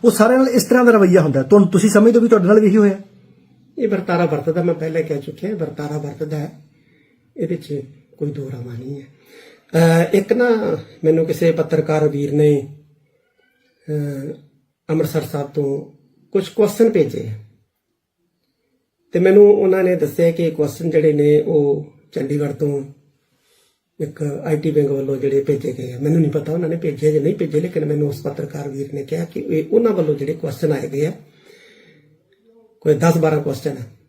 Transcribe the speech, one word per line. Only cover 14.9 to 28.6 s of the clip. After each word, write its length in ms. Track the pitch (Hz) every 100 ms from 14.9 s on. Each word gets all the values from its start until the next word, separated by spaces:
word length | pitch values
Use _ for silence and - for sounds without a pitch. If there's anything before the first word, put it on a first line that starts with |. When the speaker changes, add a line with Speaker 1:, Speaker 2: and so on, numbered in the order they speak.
| 160 165 160
Speaker 2:
ਸਾਹਿਬ 280 | - 143 143
ਤੋਂ 420 | - 139 139 - _ _ _ _
ਕੁਛ 180 | 196 190
ਕੁਐਸਚਨ 400 | - 208 - 220
ਭੇਜੇ 380 | 208 131 - -
ਆ। 60 | - - _ _ _ _ _ _ _ _ _ _ _ _ _ _ _ _
ਤੇ 60 | 180
ਮੈਨੂੰ 420 | 190 196 202 208
ਉਹਨਾਂ 220 | 190 190
ਨੇ 120 | 180 180
ਦੱਸਿਆ 360 | 151 - 170
ਕਿ 200 | 165 165
ਕੁਐਸਚਨ 380 | 156 147 - 165
ਜਿਹੜੇ 240 | 156 156
ਨੇ 280 | 151 147 151
ਉਹ 500 | 170 160 143 143 151 _ _
ਚੰਡੀਗੜ੍ਹ 420 | - 135 147 147
ਤੋਂ 300 | 147 147 143 135 - _ _ _ _ _ _ _ _ _ _
ਇੱਕ 240 | 151 -
ਆਈ 340 | 147 139 - 151
ਟੀ 140 | 156
ਵਿੰਗ 180 | 151 143
ਵੱਲੋਂ 280 | 139 135 135
ਜਿਹੜੇ 260 | 139 139
ਭੇਜੇ 300 | 139 143 147
ਗਏ 200 | 127 123
ਆ। 60 | 123
ਮੈਨੂੰ 220 | 147 165
ਨਹੀਂ 100 | 151
ਪਤਾ 220 | 151 151
ਉਹਨਾਂ 160 | 165 165
ਨੇ 60 | 165
ਭੇਜੇ 360 | 165 139 151
ਜਾਂ 100 | 151
ਨਹੀਂ 140 | 143 -
ਭੇਜੇ, 240 | 160 151
ਲੇਕਿਨ 260 | 175 170 151
ਮੈਨੂੰ 220 | 147 147
ਉਸ 140 | -
ਪੱਤਰਕਾਰ 480 | - - 143 147